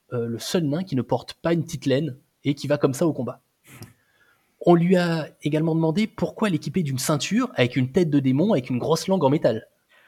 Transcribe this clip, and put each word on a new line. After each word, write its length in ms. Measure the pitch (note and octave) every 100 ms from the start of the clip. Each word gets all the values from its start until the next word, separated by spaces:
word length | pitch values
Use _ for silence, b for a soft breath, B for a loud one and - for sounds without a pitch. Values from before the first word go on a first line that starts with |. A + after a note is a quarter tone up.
| -
euh, 140 | B2 A#2
le 120 | A2+
seul 240 | - F#3 D3
nain 180 | D#3
qui 120 | F#3 B2+
ne 60 |
porte 320 | - B2 - -
pas 180 | E3
une 100 | E3+
petite 220 | - D3 C#3
laine 320 | C3 D#3 B2+ _ _
et 100 | C3+ D3
qui 120 | C#3
va 100 | D3
comme 180 | C#3 C3
ça 120 | E3+
au 60 |
combat. 280 | C#3+ A#2 - _ _ - - - b b b b b b - F3
On 100 | F3
lui 220 | F3 F3+
a 320 | F3 E3 C#3+ -
également 320 | D3+ D3+ D#3+ D#3+
demandé 320 | D#3+ D#3+ A3
pourquoi 420 | - E3 - G#3+
l'équiper 340 | D#3 D#3 F#3+
d'une 140 | D3 C3
ceinture 520 | - D3 - A3 B3 -
avec 200 | B2 C3+
une 140 | B2+
tête 160 | F#3 D#3+
de 100 | C#3+
démon 320 | C3 C3+ G3+
avec 160 | E3 B2
une 100 | B2
grosse 280 | A#2 E3 -
langue 160 | F#3+
en 60 | C3+
métal. 380 | D3+ C#3+ A2 - _ b b